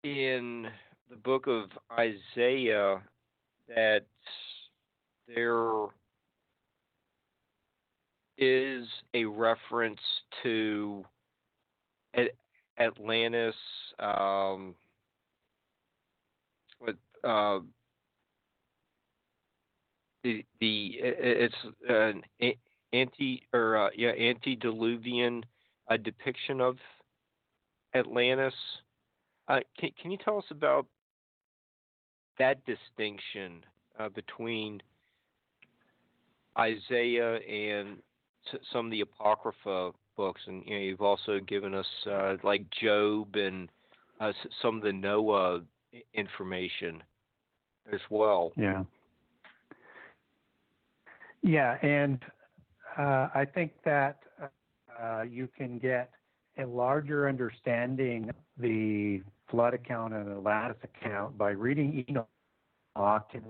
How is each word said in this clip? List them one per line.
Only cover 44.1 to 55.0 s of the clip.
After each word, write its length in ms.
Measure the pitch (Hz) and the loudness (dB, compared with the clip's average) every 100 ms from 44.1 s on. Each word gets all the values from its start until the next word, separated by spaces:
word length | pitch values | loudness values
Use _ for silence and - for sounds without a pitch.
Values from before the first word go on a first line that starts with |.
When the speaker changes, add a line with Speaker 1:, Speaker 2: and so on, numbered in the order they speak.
| _ | _
Speaker 1:
uh, 100 | 107 | -4
s-, 220 | 101 - - | -4 -10 -2
some 140 | 123 110 | -2 0
of 60 | |
the 80 | 104 | -2
Noah 720 | 98 98 104 110 101 92 87 82 _ _ | 0 2 2 4 4 4 0 -6 _ _
i-, 80 | 120 - | -20 -8
information 880 | 110 98 - 95 - 92 - 87 82 - _ _ _ _ _ _ _ - | -6 -6 -6 -6 -4 -4 -4 -6 -8 -18 _ _ _ _ _ _ _ -8
as 80 | 104 - | -8 -4
well. 420 | 107 107 95 85 - | 2 4 4 2 0
Speaker 2:
Yeah. 260 | 104 95 92 _ _ _ _ _ - _ _ - - - - _ _ _ _ _ _ _ _ _ - - - - | 0 0 -4 _ _ _ _ _ -20 _ _ -20 -20 -20 -20 _ _ _ _ _ _ _ _ _ -20 -20 -20 0
Yeah, 340 | - 156 127 131 | 4 6 4 4
and, 380 | 147 143 143 131 - - _ _ _ _ - - | 2 4 4 0 -4 -20 _ _ _ _ -12 -2
uh, 320 | 143 135 135 | 2 2 2
I 120 | 135 139 | 0 -2
think 180 | 180 160 - 165 | -2 -4 -2 0
that, 340 | 143 139 147 - - 139 _ _ _ _ 117 | 2 2 -2 -20 -18 -18 _ _ _ _ -10